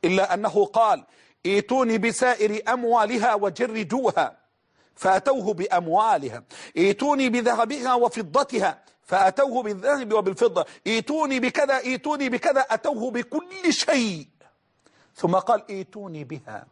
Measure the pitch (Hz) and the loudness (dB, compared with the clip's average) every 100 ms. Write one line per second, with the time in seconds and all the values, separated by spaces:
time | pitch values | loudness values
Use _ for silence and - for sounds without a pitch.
0 | 170 185 190 180 208 180 202 220 226 165 | 2 2 2 0 0 2 2 4 4 2
1 | - _ _ _ 175 196 202 262 240 226 | -2 _ _ _ 0 0 2 0 2 2
2 | 233 - 254 233 214 214 214 247 240 233 | 0 2 2 2 0 0 -2 -2 2 2
3 | 208 240 226 214 202 165 240 220 180 240 | 2 2 0 2 -2 -2 -4 -4 -4 0
4 | 240 175 147 - _ _ _ _ _ _ | 0 0 -2 -4 _ _ _ _ _ _
5 | 185 190 - 269 196 185 196 180 170 180 | 0 2 2 0 0 -4 -2 -2 0 0
6 | 220 180 139 117 - - - - 190 196 | 2 0 -2 -12 -16 -20 -10 0 0 2
7 | 285 285 262 240 233 214 233 285 254 247 | 0 2 2 2 0 0 -2 -2 -2 2
8 | 240 233 185 165 277 233 185 143 _ _ | 0 -2 -2 -2 0 -2 -2 -4 _ _
9 | _ 180 190 190 269 247 214 196 226 285 | _ 2 2 4 0 0 -4 -4 -2 -2
10 | 233 214 190 196 240 180 156 - - 226 | 0 0 0 2 2 2 -4 -6 -2 -2
11 | - 311 302 262 247 - 277 269 247 254 | -2 -2 0 0 0 0 0 0 -2 -4
12 | 294 294 269 247 339 269 262 220 311 254 | -4 -2 -2 -2 0 2 0 -2 -2 -4
13 | 240 233 - 302 349 381 359 - - 294 | -4 -6 -6 -8 -8 -4 -2 0 0 0
14 | 226 170 139 _ _ _ _ _ _ _ | 0 -4 -12 _ _ _ _ _ _ _
15 | _ - 170 185 190 220 214 196 185 214 | _ -4 0 0 0 -2 -2 -12 -12 -14
16 | 196 156 135 151 - 123 - | -14 -14 -14 -14 -14 -18 -18